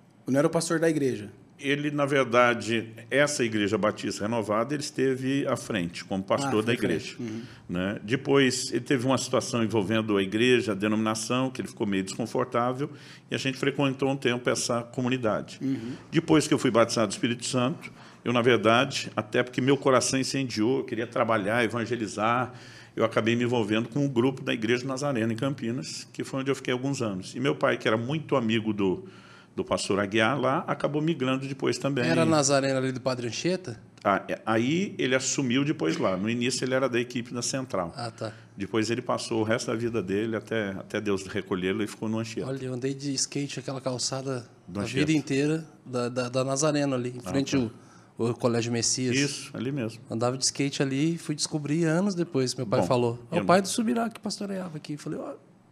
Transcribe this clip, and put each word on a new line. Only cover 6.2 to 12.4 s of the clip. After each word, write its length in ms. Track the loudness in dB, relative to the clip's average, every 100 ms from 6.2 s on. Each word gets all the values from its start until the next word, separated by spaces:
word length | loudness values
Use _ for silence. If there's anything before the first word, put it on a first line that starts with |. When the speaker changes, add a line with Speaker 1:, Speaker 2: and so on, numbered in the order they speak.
Speaker 2:
pastor 360 | 0 0 2 0
Speaker 1:
Ah, 20 |
Speaker 2:
da 140 | 2 0
Speaker 1:
foi 20 |
frente. 60 |
Speaker 2:
igreja, 320 | 0 -2 -4 -10
Speaker 1:
Uhum. 220 | -8 -10 -12 -16 -8
Speaker 2:
né? 320 | -4 -4 -4
Depois, 680 | -4 -2 2 4 4 2 -2
ele 120 | -4
teve 260 | 0 0 2
uma 100 | 0
situação 460 | 0 0 0 0
envolvendo 540 | 2 2 2 2 2 2
a 40 |
igreja, 520 | 2 4 4 4 2
a 20 | 0
denominação, 720 | 0 2 0 -2 -2 -2 -2
que 100 | -4
ele 80 | -8
ficou 200 | -4 0
meio 160 | 0
desconfortável, 880 | -2 -4 -4 -2